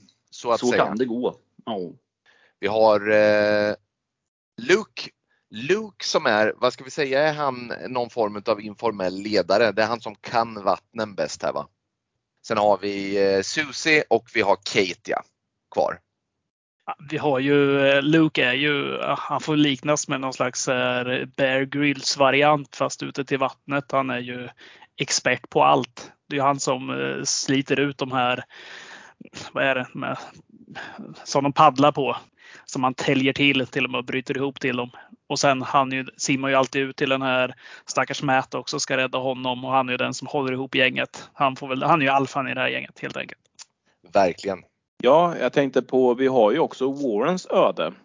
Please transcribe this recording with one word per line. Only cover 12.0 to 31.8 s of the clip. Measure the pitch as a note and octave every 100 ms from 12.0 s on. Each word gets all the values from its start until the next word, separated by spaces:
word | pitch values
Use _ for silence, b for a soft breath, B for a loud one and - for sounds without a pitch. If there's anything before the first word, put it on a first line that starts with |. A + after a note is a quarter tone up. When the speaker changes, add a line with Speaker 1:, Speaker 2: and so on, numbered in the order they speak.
| _ _ _ _ -
Speaker 1:
Sen | A2
har | G#2 G2
vi, | G2+ G2 G2 G2+ G2
eh, | G2
Susie | G2 D#3+ D3 - D#3+ D#3 -
och | A2+ -
vi | A2+
har | G2 F#2+
Kate, | - A2+ F#2 E2+ -
ja, | - - _ _ _ _
kvar. | - - - _ _ _ _ _ _ _ _ -
Speaker 3:
Ja, | - C#3+
vi | D3+
har | D3 C3
ju, | C#3 C#3+ C#3 C#3 C#3
eh, | C#3
Luke | C#3+ D#3+ D#3 -
är | B2+
ju, | C3 D3 C#3+ C#3 C3+
ja, | C#3 C3+
han | - -
får | - D3+
liknas | D3 C3 D3 D3+ -
med | C3+
någon | C3+
slags, | B2+ B2+ - -
eh, | B2+ B2+ B2 B2 C3 C3 -
Bear | C3+ C3
Grylls-variant | C3+ C#3+ D3 C3+ - - C3+ C3+ D3 D3+ C3+ -
fast | C3 -
ute | C#3 C#3+
till | C3 C3+
vattnet. | C3 - - C#3+ -
Han | C3+ C3
är | B2
ju | B2 B2 B2 - B B B -
expert | C#3 - C3+ B2+ -
på | D#3
allt. | C#3+ C#3+ A#2+ - - _ _
Det | C#3+
är |
ju |
han | C#3 C#3
som, | D3+ C3 C3
eh, | C3 C3+ C3+
sliter | C#3 - - C3+ C#3 C3+
ut | C#3+ C3+
de | C3
här, | B2+ B2 B2 - B B B B B B B - - -
vad | C#3
är | C#3
det, | C3 B2
med, | - C3 C3+ B B _ - - B B B - D#3+
som | - C#3+
de | C#3
paddlar | - D#3 C3